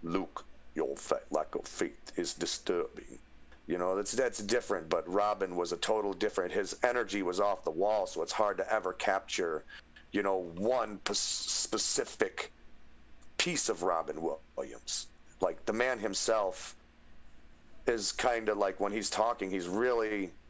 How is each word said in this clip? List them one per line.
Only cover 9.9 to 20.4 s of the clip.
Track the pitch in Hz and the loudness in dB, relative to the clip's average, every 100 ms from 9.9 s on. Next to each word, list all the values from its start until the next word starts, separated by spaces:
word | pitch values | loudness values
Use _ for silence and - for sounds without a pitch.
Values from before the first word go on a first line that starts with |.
| - - | -20 -4
you | 98 | 0
know, | 98 95 87 85 | 2 2 0 -2
one | 104 127 110 104 - | 2 2 0 -4 -2
p-, | |
specific | 104 - - - - - 110 - - 123 - 98 - - - - - - - - - - - | -2 0 -2 -2 -2 0 0 0 0 -2 0 0 0 -10 -10 -18 -16 -16 -18 -18 -16 -16 -2
piece | - 160 - | 0 0 0
of | 104 | 2
Robin | 90 82 - 76 80 78 - - | 4 2 0 -2 -2 -2 -8 -6
Williams. | 62 58 - - - - - - | -6 -6 -6 -6 -6 -14 -20 -2
Like, | 90 87 - | -2 0 -2
the | |
man | 107 123 123 | 2 2 2
himself | 104 95 - 110 98 92 - - - - - - - - - - - - - | 0 0 2 4 2 -2 -10 -14 -20 -20 -18 -16 -16 -16 -18 -20 -18 -8 2
is | 117 101 | 2 2
kinda | - 131 117 110 | 2 2 2 2
like, | 104 101 95 | 2 2 2
when | 101 | 0
he's | 104 98 | 0 -2
talking, | - 110 117 95 | 2 2 2 0
he's | 95 87 | -2 0
really | 95 123 120 110 104 95 - | 2 4 4 2 0 -4 -6